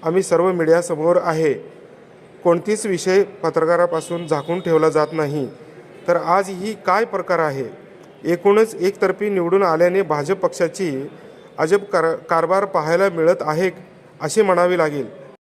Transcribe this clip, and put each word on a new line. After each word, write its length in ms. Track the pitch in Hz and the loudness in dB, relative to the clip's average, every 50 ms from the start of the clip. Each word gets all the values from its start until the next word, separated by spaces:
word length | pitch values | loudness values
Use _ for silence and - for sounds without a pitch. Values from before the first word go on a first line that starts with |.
आम्ही 200 | - 160 165 185 | -2 0 0 0
सर्व 300 | 190 190 175 165 175 190 | 0 2 0 2 2 0
मीडियासमोर 640 | 185 175 165 156 165 170 170 - 175 147 156 170 175 180 | 0 0 2 4 4 2 2 -2 -6 -2 0 2 2 2
आहे, 300 | 180 175 160 156 160 151 127 107 - - - - - - - - - - - - - - - - - | 2 0 -2 0 0 0 0 -2 -6 -16 -20 -20 -20 -20 -20 -20 -20 -20 -20 -20 -20 -20 -20 -2 2
कोणतीच 420 | 180 170 175 170 208 214 208 - | 2 2 2 0 -2 -2 -2 -2
विषय 360 | 214 185 165 - 185 185 196 | -4 -4 -2 0 2 2 2
पत्रकारापासून 1040 | 196 196 - - - 160 151 165 160 160 170 170 175 170 170 160 156 - 170 170 175 | 2 0 -4 -4 -4 0 0 0 2 2 2 2 2 0 0 -4 -6 -6 -8 -8 -2
झाकून 340 | 156 160 147 135 147 170 185 | -2 -2 -4 -2 -4 -6 -4
ठेवला 280 | 175 175 165 160 165 160 | 0 2 2 4 4 4
जात 180 | 143 156 151 147 | 2 2 0 0
नाही." 360 | 160 160 156 139 147 151 135 110 - - - - - - - - - - - - | -2 -4 -4 -2 -2 -4 -6 -6 -8 -16 -20 -20 -20 -20 -20 -20 -20 -12 -2 -2
तर 80 | 175 | -2
आज 340 | 170 151 160 175 196 202 185 | 0 2 2 0 0 0 -2
ही 240 | 196 175 190 214 220 - - | -8 -8 -8 -8 -8 -6 -2
काय 180 | 196 185 208 226 | 0 0 0 0
प्रकार 340 | 233 208 190 175 - 180 165 | -2 -4 -8 -4 -2 0 0
आहे? 260 | 160 151 139 135 131 107 - - - - - - - - - - - 151 | 0 -2 -2 -6 -8 -10 -10 -18 -20 -20 -20 -20 -20 -20 -20 -10 -4 -4
एकूणच 420 | 175 170 - 202 202 214 226 220 220 | -4 0 2 2 4 4 2 2 0
एकतर्फी 560 | - 175 190 202 - 208 185 185 - 202 208 | -2 -2 -2 0 0 -2 -2 0 -2 -4 -2
निवडून 320 | 202 185 170 170 180 196 | -2 -2 0 2 2 2
आल्याने 400 | 202 175 160 160 175 180 180 196 | 2 2 2 4 2 2 2 0
भाजप 340 | 196 156 156 147 143 143 196 | 0 0 -2 -2 0 -2 -2
पक्षाची 720 | 190 185 170 - - 180 160 170 - 190 165 139 131 139 156 - - - - - - - - - - | 0 0 -4 0 0 -4 -4 -2 -4 -4 -4 -4 -6 -8 -10 -14 -18 -20 -20 -20 -20 -20 -20 -4 -4
अजब 240 | 151 160 190 202 | 0 2 2 0
कार-, 320 | 196 - - 175 160 165 160 | 0 0 -2 0 0 0 -2
कारभार 500 | 156 160 - 175 165 160 160 185 196 202 | -4 -4 -2 0 0 2 2 2 0 0
पाहायला 440 | 196 190 175 151 156 170 175 196 196 | 0 -2 -2 0 2 2 2 2 0
मिळत 280 | 175 165 160 165 185 185 | 0 2 2 2 2 2
आहे, 300 | - 151 156 160 185 185 175 - - - - - - - - - | 0 -4 -2 0 -2 -2 -4 -6 -20 -20 -20 -20 -20 -20 -16 -8
असे 220 | - 151 - 214 | -8 -4 0 2
म्हणावे 360 | 214 196 185 175 175 180 180 175 | 2 4 4 4 4 2 4 2
लागेल. 280 | 160 156 147 143 127 104 - - - - - _ | 0 0 0 -4 -6 -8 -10 -18 -20 -20 -20 _